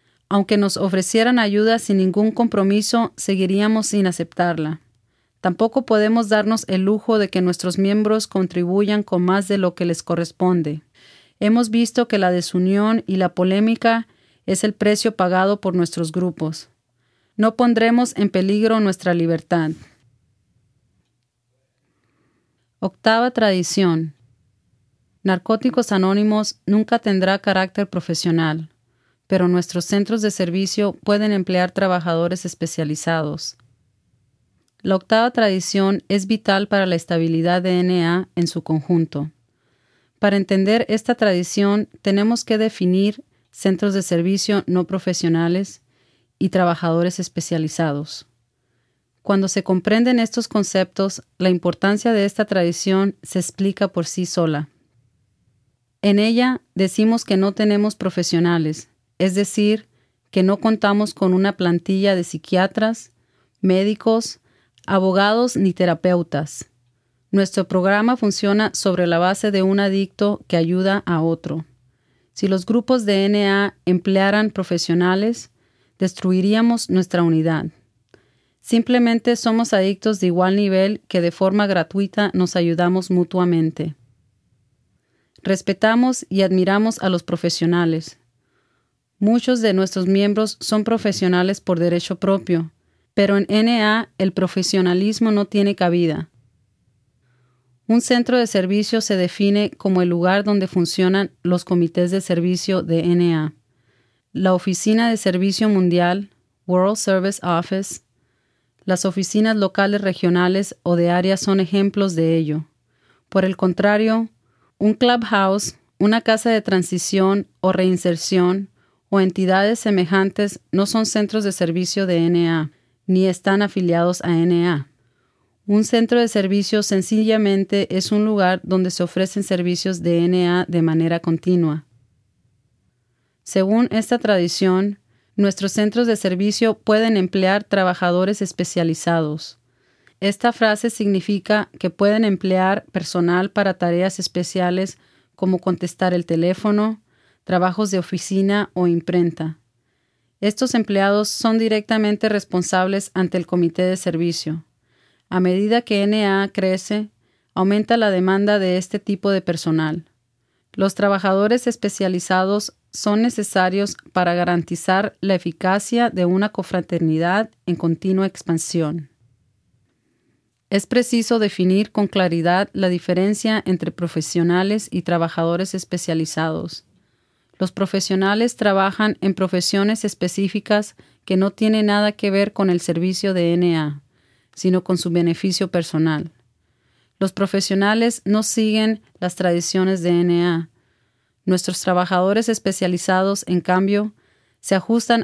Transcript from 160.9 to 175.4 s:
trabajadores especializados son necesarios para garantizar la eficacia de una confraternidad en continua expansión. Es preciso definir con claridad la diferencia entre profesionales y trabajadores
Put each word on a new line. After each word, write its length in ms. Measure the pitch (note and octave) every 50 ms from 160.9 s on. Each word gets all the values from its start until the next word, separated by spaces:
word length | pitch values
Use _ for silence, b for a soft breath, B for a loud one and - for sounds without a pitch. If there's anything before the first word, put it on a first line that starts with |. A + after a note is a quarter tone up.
| F#3+
trabajadores 720 | - G3+ G3+ G3+ G3 F#3 G3+ F#3+ G3 G3+ G#3+ A#3 B3 -
especializados 1080 | B3 A#3 - - G3+ - - G3+ F#3 F#3 F3+ F3 - F#3+ F#3 F#3 F#3+ G3+ G#3 G3+ - - _ _ _ -
son 280 | - - G#3+ G#3 G#3+ A3+
necesarios 760 | B3 A#3 - G#3 - - G3 F#3 F#3 F#3 G3 G3+ G3 - - - - -
para 220 | F#3 F3+ F3 F3
garantizar 800 | F3 F3 E3+ F3 F3 E3 - E3+ E3+ - - F#3 F#3+ G#3 G#3+ - -
la 140 | - G3 G3
eficacia 720 | F3+ - F3+ D#3+ - - F#3 F#3 G3+ G#3 - - A#3 A#3+ A#3
de 160 | - F#3 F3+
una 260 | F3 F3+ F#3+ G3+ G#3+
confraternidad 1000 | - - F#3 - - F#3 D#3+ - - E3+ E3+ D#3+ D#3 D#3 E3 F3 F3+ G3+ A3 A3 _ _ -
en 100 | - F3
continua 480 | E3+ - E3 E3 D#3+ - F#3+ F#3+ F#3+ F#3+
expansión. 840 | F#3+ F#3+ - - - E3+ E3 - - - F3 D#3+ D3+ D#3 E3+ D3+ - _ _ _ _ _ _ _ _ _ _ _ _ _ _ _ _ _ _ _ _ _ _ _ _ _ _ _ _ _ _ _ -
Es 160 | - G3 -
preciso 520 | - - A#3+ B3 B3 - A#3 A3+ - A#3+ A#3
definir 540 | G#3+ G3+ - - F#3 F#3 F#3 G3 G#3+ G#3 -
con 140 | - G3+
claridad 640 | F#3+ - G3+ F#3+ F3+ E3 E3+ D#3+ E3+ F3 F#3 G3+ - -
la 160 | F#3+ G3 F#3
diferencia 760 | F3+ F3 - - F3+ F3 F#3 G3 G#3+ G3+ - A3 A3 G#3+ -
entre 240 | - F#3 E3+ E3 E3
profesionales 960 | - - F3 E3+ - D#3+ D#3 - - F3+ E3 E3+ F3 F3+ F#3+ G3 G#3 A3 G#3 -
y 120 | - F3+ F3
trabajadores 720 | - F3+ E3+ E3 E3 - -